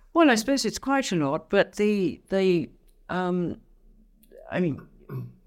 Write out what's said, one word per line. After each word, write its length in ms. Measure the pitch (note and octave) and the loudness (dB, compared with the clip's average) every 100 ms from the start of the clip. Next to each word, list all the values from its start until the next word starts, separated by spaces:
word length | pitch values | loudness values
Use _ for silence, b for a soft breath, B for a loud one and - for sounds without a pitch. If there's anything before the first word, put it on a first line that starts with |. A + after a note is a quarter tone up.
| _ | _
Well, 160 | E4 D4+ | 4 6
I 60 | A3 | 4
suppose 280 | A3+ C#4 | 2 0
it's 140 | G#3+ - | -2 -4
quite 340 | C4 C#4 C4 | -2 -2 0
a 40 | F3 | 0
lot, 340 | C#3 D#3 - | 0 -2 -2
but 260 | G3+ - - | 0 0 0
the, 440 | G#3 G3+ F3+ - - | 0 0 -2 -4 -4
the, 420 | G3 F#3+ F3 - - _ _ - | 0 2 2 -2 -12 _ _ -10
um, 520 | F3+ F3+ F3+ E3 - _ _ _ _ _ _ _ - - | -6 -4 -2 -4 -8 _ _ _ _ _ _ _ -20 -8
I 100 | D#3+ | -4
mean, 260 | F3 C3 - - - | -2 -4 -12 -20 -14
<clears throat> 200 | C3+ A#2+ - | -12 -12 -18